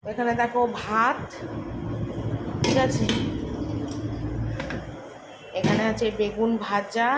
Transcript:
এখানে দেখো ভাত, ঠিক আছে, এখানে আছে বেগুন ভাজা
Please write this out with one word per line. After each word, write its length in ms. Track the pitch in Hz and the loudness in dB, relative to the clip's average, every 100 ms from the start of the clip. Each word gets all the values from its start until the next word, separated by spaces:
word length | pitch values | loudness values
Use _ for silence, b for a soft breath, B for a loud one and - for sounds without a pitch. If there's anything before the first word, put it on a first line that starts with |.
| 208 | -6
এখানে 200 | 214 240 233 | -2 0 2
দেখো 200 | 233 240 240 208 | 2 4 2 0
ভাত, 420 | 190 220 233 294 - - - - - - 110 - - - - - - - | 0 4 4 2 -6 -8 -8 -8 -6 -6 -6 -4 -4 -4 -2 -2 -4 0
ঠিক 140 | - 269 262 | 4 4 4
আছে, 180 | - 214 226 - - - - - 143 143 - - - - - - - - - - - - - - - - 180 | 2 2 2 0 -2 -4 -4 -4 -4 -4 -6 -6 -4 -4 -2 -2 -4 -4 -6 -8 -12 -14 -14 -16 -16 -8 0
এখানে 240 | - 208 220 | 4 4 4
আছে 160 | 220 220 208 | 2 0 2
বেগুন 320 | 208 202 226 226 202 | 0 4 2 2 2
ভাজা 420 | 202 202 226 233 | 0 0 2 4